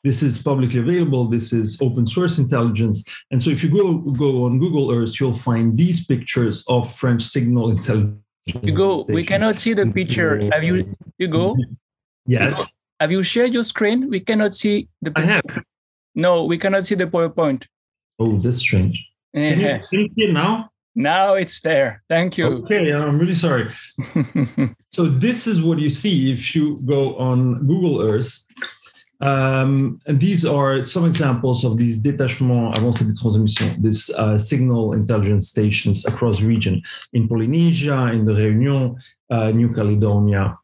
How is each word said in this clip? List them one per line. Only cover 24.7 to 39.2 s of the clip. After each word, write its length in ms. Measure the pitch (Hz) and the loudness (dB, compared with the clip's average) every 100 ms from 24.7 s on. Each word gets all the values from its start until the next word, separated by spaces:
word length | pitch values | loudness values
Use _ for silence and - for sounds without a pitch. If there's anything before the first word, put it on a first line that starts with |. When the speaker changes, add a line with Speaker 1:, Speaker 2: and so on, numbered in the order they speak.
| - _ | -4 _
Speaker 1:
So 120 | - 165 | -2 0
this 400 | 131 220 240 226 | 2 0 0 0
is 120 | 185 | 2
what 200 | 165 160 | 2 2
you 100 | 151 | 0
see 400 | - 208 165 131 | 0 0 2 0
if 240 | 123 - | -2 -2
you 240 | 165 151 143 131 | 0 0 -2 -2
go 300 | 143 135 - | 0 0 -2
on 500 | 127 127 127 120 135 | 0 2 2 0 0
Google 340 | 185 175 131 | 2 2 2
Earth. 440 | 107 104 127 - _ - - - - _ _ _ | 2 0 -2 -10 _ -16 -14 -14 -20 _ _ _
Um, 760 | 139 135 131 135 135 139 135 - 147 | 0 2 2 2 2 2 0 -4 -2
and 140 | 143 | 2
these 240 | 180 180 | 2 2
are 420 | 160 143 139 135 123 | 2 2 2 0 -2
some 180 | 185 | 0
examples 600 | 170 - 143 117 131 120 | 2 2 0 2 0 0
of 140 | 127 113 | 0 2
these 220 | 120 110 | 0 0
détachements 720 | 139 139 131 - 127 120 113 - | -2 0 -2 0 0 2 0 0
avancés 280 | 120 117 | 0 0
de 100 | 107 107 | -2 0
transmission, 640 | 117 107 107 - 104 - | 0 2 2 0 -2 0
this, 260 | 110 107 - | 0 0 -2
uh, 280 | - 110 104 | -2 0 0
signal 540 | 107 135 127 117 110 | 0 0 2 2 0
intelligence 560 | 110 104 110 101 104 - | 0 0 0 2 0 0
stations 580 | - 107 104 - 98 - | 0 0 0 -2 -2 -2
across 360 | 107 120 95 | -2 -2 0
region 380 | 110 110 107 87 - - - | 2 0 0 -2 -6 -18 -4
in 140 | 120 110 | -2 0
Polynesia, 840 | 113 110 160 170 165 147 135 120 | 0 0 2 2 2 0 0 0
in 120 | 113 | 2
the 100 | 110 | 2
Réunion, 600 | 107 107 107 135 139 127 123 - _ | 2 2 2 2 0 -2 -6 -18 _